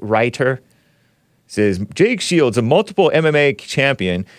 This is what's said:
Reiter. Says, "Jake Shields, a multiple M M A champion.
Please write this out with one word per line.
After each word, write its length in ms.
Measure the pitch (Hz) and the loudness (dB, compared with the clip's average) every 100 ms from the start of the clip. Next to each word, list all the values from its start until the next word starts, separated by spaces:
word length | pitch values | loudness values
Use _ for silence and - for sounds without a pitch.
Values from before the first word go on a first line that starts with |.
Reiter. 580 | 107 110 120 - 131 127 - _ _ _ _ _ _ _ _ | -2 0 0 -2 -4 -4 -10 _ _ _ _ _ _ _ _
Says, 340 | - 104 92 101 | -2 0 0 -6
"Jake 260 | - 202 240 | 0 0 0
Shields, 380 | - 175 135 117 | -2 0 2 0
a 40 | |
multiple 480 | 113 160 220 - 165 | 2 0 0 0 2
M 120 | 151 160 | 2 2
M 100 | 147 | 2
A 180 | 143 | 0
champion. 720 | - - - 139 135 92 87 95 | -2 -6 -2 0 0 -2 -4 -6